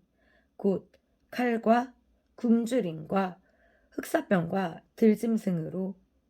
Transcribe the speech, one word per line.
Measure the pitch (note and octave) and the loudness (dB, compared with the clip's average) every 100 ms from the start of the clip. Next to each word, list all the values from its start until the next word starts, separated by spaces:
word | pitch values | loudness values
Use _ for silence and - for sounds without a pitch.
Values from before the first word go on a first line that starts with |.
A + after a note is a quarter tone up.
| _ _ _ _ _ - | _ _ _ _ _ -4
곧 | G3 F3+ - _ _ _ _ | -2 -2 -6 _ _ _ _
칼과 | - B3 A3+ A3 A#3+ C4 - _ _ _ | -4 -2 0 2 2 0 -10 _ _ _
굶주림과 | - A#3+ A#3 A3+ B3+ F3+ D#3+ D#3 G3 F#3 - _ _ _ _ _ | -4 2 2 2 -2 -2 -6 -2 -2 -2 -6 _ _ _ _ _
흑사병과 | - - E4 - F#3 E3 G3 F3+ E3 - - | -12 -4 -4 2 0 2 -2 -4 -6 -18 2
들짐승으로 | A3 G#3 A#3 A3 G3 E3+ D#3 F3 F#3+ - _ _ | 4 4 0 -2 -2 -4 -4 -6 -8 -10 _ _